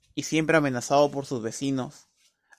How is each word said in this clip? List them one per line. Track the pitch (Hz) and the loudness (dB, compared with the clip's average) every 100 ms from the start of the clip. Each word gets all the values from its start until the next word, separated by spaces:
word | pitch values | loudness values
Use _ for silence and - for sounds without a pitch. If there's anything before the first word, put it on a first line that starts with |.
| _ | _
y | - | -10
siempre | - 156 156 160 | -2 -2 4 4
amenazado | 147 123 - 143 147 | 2 -2 0 4 4
por | 139 139 | 2 -6
sus | 127 | -6
vecinos | 110 - 139 135 131 - _ _ _ _ _ | -6 -6 -4 -4 -6 -12 _ _ _ _ _